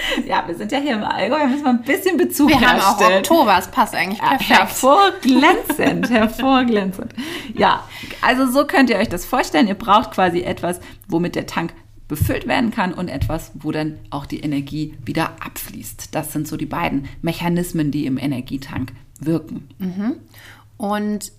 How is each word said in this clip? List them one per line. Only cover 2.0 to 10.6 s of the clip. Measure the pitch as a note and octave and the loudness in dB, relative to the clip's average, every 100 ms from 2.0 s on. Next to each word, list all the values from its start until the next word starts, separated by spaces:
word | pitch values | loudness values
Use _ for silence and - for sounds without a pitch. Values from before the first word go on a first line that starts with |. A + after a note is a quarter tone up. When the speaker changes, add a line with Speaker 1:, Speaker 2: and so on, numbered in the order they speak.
| F#4 F4 | 2 2
Speaker 1:
Bezug | F4+ - D4 | 0 4 4
Speaker 2:
Wir | C4+ | 6
haben | A#3 - | 6 6
auch | G3 G#3 | 4 4
Speaker 1:
herstellen. | F#3 F#3+ | 4 4
Speaker 2:
Oktober, | G3 E4 A#3 F#3 | 4 4 6 4
es | - | 2
passt | - G#3+ | 0 0
eigentlich | C3 F3+ A3 | 0 -2 0
Speaker 1:
Ja, | - C4 | 0 0
Speaker 2:
perfekt. | - | 4
Speaker 1:
hervorglänzend, | A3+ F#3+ - C4 D4+ G4 F#4 B3+ B3+ D#4 A4 - C#4+ - E3+ - | 4 4 2 4 6 6 2 2 6 6 4 0 0 0 0 2
<laughs> | |
hervorglänzend. | A#3+ A3+ - C4+ C4 B3 G#3 F#3+ - - - D#4 E4+ A#3+ | 2 2 2 2 4 4 2 0 -6 -10 -10 -10 -10 -10
Ja, | - F#3 - - - - - | 0 2 2 -4 -16 -14 -2
also | - B3+ C4 | 0 2 2
so | C4+ C#4+ | 2 2
könnt | C#4 C4 | 4 4
ihr | G3 | 4
euch | A3+ | 0
das | F3 | -4
vorstellen. | - B3+ - D#4 G#3+ | -2 -2 2 2 2
Ihr | |
braucht | G3 - G#3+ B3 | 2 2 2 2
quasi | - F#3 F3 | 0 0 0
etwas, | - - | -4 -4